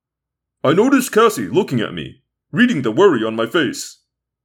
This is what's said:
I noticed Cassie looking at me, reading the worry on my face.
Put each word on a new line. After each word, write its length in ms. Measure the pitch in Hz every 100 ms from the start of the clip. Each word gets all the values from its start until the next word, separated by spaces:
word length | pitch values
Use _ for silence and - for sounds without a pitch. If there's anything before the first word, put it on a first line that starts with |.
| _ _ _ _ _ _
I 100 | 131
noticed 380 | 165 247 269 247
Cassie 380 | 214 226 - 92
looking 320 | 135 226 127
at 120 | 101
me, 300 | 85 69 - _ _ _
reading 300 | 151 247 170
the 100 | 117
worry 340 | 113 202 135 110
on 100 | 110
my 100 | 113
face. 540 | 180 127 69 - - _ _ _ _